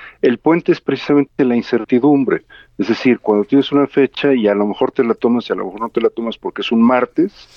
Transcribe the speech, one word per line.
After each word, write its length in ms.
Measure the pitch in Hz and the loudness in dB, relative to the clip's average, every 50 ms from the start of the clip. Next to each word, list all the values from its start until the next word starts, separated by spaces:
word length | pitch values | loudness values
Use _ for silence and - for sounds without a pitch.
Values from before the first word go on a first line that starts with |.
| - - - _ | -20 -20 -6 _
El 160 | - 131 123 - | 0 0 0 0
puente 320 | - 151 165 170 - - | 0 0 0 0 0 -2
es 80 | 165 - | -2 -2
precisamente 640 | - - 139 127 - - 147 143 139 - _ - 143 | -4 -6 -6 -4 -2 0 2 2 0 0 _ -2 0
la 120 | 123 120 | 0 0
incertidumbre, 880 | 120 107 - - 117 113 - 131 123 123 147 147 139 131 104 90 82 - _ - - - _ _ | -2 -2 -2 -2 -4 0 0 0 2 4 4 2 2 2 0 -2 -4 -6 _ -20 -20 -20 _ _
es 100 | - 98 | -6 -4
decir, 320 | - 113 - - 135 120 - | -2 -2 0 0 0 0 0
cuando 240 | - 107 107 104 101 | 0 0 0 0 0
tienes 280 | - 139 139 135 - 143 | 2 2 2 2 2 0
una 120 | 143 139 | 0 -2
fecha 460 | 135 - 143 139 - - - - 143 135 | 0 0 0 0 0 -2 -2 -2 0 0
y 140 | 127 107 | 2 2
a 80 | 101 101 | 2 0
lo 100 | 101 104 | 0 0
mejor 260 | 104 95 - 131 123 - | -2 -2 -2 -4 -2 0
te 100 | - 127 | 0 0
la 100 | 113 110 | 0 -2
tomas 320 | - - 120 120 120 110 - | 0 0 0 0 0 -2 -4
y 40 | 95 | -6
a 40 | |
lo 80 | 92 98 | -6 -6
mejor 160 | 95 92 110 | -8 -10 -10
no 80 | 117 113 | -10 -8
te 100 | - 120 | -4 -2
la 80 | 113 110 | -2 -2
tomas 280 | - - 117 113 107 | -2 -4 -8 -8 -8
porque 240 | - - 95 - - | -10 -10 -10 -10 -8
es 100 | - - | -6 -2
un 100 | 117 113 | 0 2
martes, 520 | 117 117 127 123 123 - _ - 170 208 - - - - _ | 4 4 2 2 0 -2 _ -2 -2 -2 -4 -10 -20 -20 _